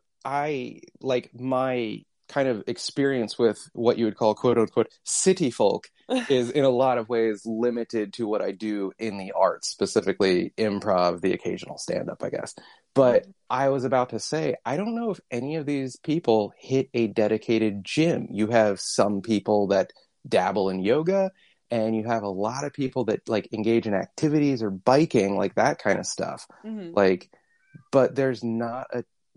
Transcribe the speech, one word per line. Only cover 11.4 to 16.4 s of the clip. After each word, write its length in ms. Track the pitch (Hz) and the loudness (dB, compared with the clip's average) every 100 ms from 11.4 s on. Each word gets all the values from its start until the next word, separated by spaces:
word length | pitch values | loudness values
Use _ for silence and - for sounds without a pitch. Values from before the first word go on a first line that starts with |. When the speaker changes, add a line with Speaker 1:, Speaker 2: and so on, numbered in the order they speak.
| 90 95 - - | -4 -8 -10 -12
Speaker 1:
stand-up, 460 | - - - - | -6 -6 -6 -8
I 80 | - | -8
guess. 240 | - - - - _ _ 135 | -6 -10 -14 -20 _ _ 4
But 260 | 127 - | 6 4
Speaker 2:
Mm-hmm. 80 | - _ _ | 2 _ _
Speaker 1:
I 220 | 127 135 | 0 0
was 140 | 135 | 0
about 260 | 123 127 123 | 2 0 0
to 100 | 113 | -4
say, 360 | - 156 151 - 117 | -4 -2 -2 -4 -4
I 100 | 151 | -4
don't 200 | 214 233 | -4 -4
know 160 | 233 | -6
if 80 | 170 _ | -8 _
any 280 | 120 135 160 | -6 -4 -4
of 100 | 143 | -4
these 300 | 143 131 - | -4 -4 -8
people 540 | - 160 123 110 | -4 0 2 2